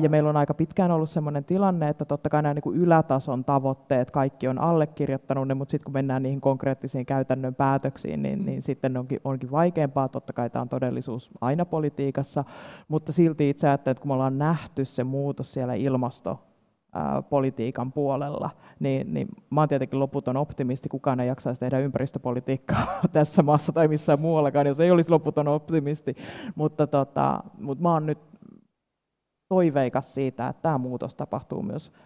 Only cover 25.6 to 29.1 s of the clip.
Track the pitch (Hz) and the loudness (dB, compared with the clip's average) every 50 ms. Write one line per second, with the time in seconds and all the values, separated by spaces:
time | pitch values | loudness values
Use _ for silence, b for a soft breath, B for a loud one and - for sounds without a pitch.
25.6 | 156 - 165 160 139 143 151 151 - 131 123 B B B B B B 233 B - | 0 0 0 0 0 0 -4 -4 -4 -8 -8 B B B B B B -10 B -2
26.6 | 151 151 151 - 151 143 - 139 135 - - 143 139 135 - - - - - - | -2 0 2 0 0 2 2 0 0 0 0 0 0 0 0 -2 -6 -12 -16 -12
27.6 | - 139 139 139 175 175 165 156 151 151 151 151 - _ - - - - - - | -8 -8 -4 0 2 2 2 2 0 -2 -4 -6 -8 _ -20 -20 -20 -20 -20 -20
28.6 | _ _ _ _ _ _ _ _ _ _ | _ _ _ _ _ _ _ _ _ _